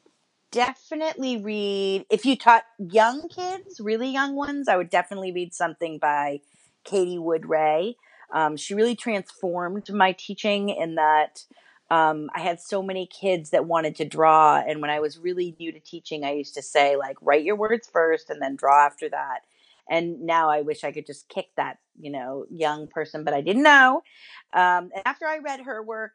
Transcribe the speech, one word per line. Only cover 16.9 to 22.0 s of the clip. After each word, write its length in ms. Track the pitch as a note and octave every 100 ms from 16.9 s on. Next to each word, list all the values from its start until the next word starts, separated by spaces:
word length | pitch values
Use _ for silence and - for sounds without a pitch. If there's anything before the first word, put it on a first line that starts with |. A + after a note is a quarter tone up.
| C#3
like, 220 | C#3 C#3
"Write 220 | - D3+
your 120 | D#3 G#3
words 320 | G#3+ A#3 -
first 380 | F3 E3 D#3+ -
and 100 | D3+
then 140 | C3+ C#3
draw 300 | C3+ C#3+ D3
after 240 | - D#3
that." 320 | C#3+ C#3 B2 - _ _ _ -
And 320 | E3 E3+ D3+
now 280 | E3 E3 D#3
I 120 | D3+
wish 220 | D3 D3
I 80 | D3
could 140 | D3 C#3+
just 240 | C#3+ -
kick 200 | F#3+ - -
that, 200 | C#3+ A#2+ _
you 100 | -